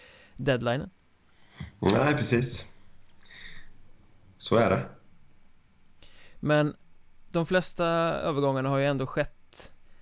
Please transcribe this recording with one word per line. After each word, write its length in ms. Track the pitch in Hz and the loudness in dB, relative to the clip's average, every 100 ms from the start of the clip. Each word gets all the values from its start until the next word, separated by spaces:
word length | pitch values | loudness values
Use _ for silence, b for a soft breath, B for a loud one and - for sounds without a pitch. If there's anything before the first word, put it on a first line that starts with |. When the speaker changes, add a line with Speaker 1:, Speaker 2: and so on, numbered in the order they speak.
| b b b b | b b b b
Speaker 1:
deadlinen. 540 | 135 123 117 127 190 _ _ _ _ B B B B - | 0 2 2 -2 -4 _ _ _ _ B B B B 0
Speaker 2:
Nej, 340 | 90 110 143 | 2 4 4
precis. 520 | 143 107 120 127 - - - - - - - B B B B B - - - - - - - | 2 2 2 0 -4 -8 -18 -20 -20 -20 -20 B B B B B -16 -20 -20 -20 -20 -16 -4
Så 180 | - 110 | 2 4
är 140 | 107 | 4
det. 160 | 92 - - - - - - - - _ _ - - b b b b | 2 -2 -14 -20 -20 -20 -20 -20 -20 _ _ -20 -20 b b b b
Speaker 1:
Men 360 | 143 151 151 - - - - - - | 2 2 2 -2 -18 -20 -20 -20 -6
de 140 | 175 160 | -4 0
flesta 400 | 180 175 - 170 165 165 143 | 0 0 -4 0 0 0 -2
övergångarna 500 | - 143 139 135 135 | -2 0 0 0 0
har 80 | 139 | 0
ju 80 | 139 | 0
ändå 200 | 135 135 | -2 -2
skett 640 | - 143 - - - - - - - | -4 -4 -8 -20 -18 -18 -18 -20 -20